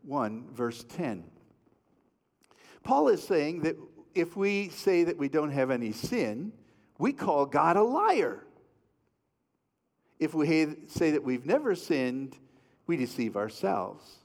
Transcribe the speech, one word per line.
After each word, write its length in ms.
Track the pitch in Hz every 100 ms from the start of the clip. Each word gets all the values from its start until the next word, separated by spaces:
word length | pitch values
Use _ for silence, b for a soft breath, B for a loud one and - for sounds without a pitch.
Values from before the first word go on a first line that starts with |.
one, 440 | 139 139 110 110 123
verse 320 | 117 120 117
ten. 400 | - - 151 98 82 - _ _ _ _ _ _ _ _ _ _ _ B B B
Paul 240 | - 269 285
is 140 | 202
saying 400 | - 175 147 170
that 140 | 156 160 - - -
if 220 | 190 170 196
we 320 | 196 202 196
say 340 | - 196 175
that 140 | 170 -
we 100 | 139
don't 220 | 151 151
have 220 | 139 131
any 180 | 123 113
sin, 640 | 107 - 247 123 110 208 - b b b b
we 160 | 226
call 320 | 277 196 147
God 320 | 139 143 160 180
a 60 |
liar. 640 | 220 302 427 311 143 98 - _ _ _ _ _ _ _ _ _ _ _ _ _ _ _ _ _
If 120 | 160
we 140 | 160 147
ha-, 300 | 156 156 156 -
say 240 | - 165
that 140 | 151
we've 200 | 127 123
never 300 | 131 269 277
sinned, 640 | 185 - 147 127 131 135 - b b b b -
we 100 | 165
deceive 400 | 123 - 113 104
ourselves. 840 | 107 - 190 139 92 - - -